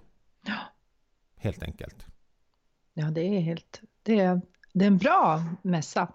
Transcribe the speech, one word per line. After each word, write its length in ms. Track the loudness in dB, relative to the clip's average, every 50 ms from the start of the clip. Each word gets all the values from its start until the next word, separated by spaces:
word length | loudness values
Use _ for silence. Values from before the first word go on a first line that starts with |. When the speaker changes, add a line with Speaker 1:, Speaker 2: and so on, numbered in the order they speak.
| -14 _ _ _ _ _ _ _ _
Speaker 1:
Ja. 120 | -10 -8 -8 -10 -14 -18 _ _ _ _ _ _ _ _ _ _ _ _ _
Speaker 2:
Helt 260 | -8 -8 -6 -6 -8
enkelt. 420 | -12 -12 -12 -14 -16 -18 -20 -20 -20 -20 _ _ _ _ _ _ _ _ _ _ _ _ _ _ _ _
Speaker 1:
Ja, 120 | -8 -6
det 160 | -4 -4 -4
är 180 | -2 -2 -2 -2
helt, 400 | -2 -2 -4 -8 -10 _ -20 -20 -20 -20 _ _ -2
det 160 | 0 2 4
är, 220 | 4 4 2 0 -2 -4 _ _ _ _ 0
det 120 | 2 4
är 20 | 6
en 100 | 6 4
bra 460 | 4 4 4 4 4 4 2 0 -2 -4 -8 -6
mässa 460 | -4 -2 -2 -2 -2 -4 -4 -4 -4 -4 -6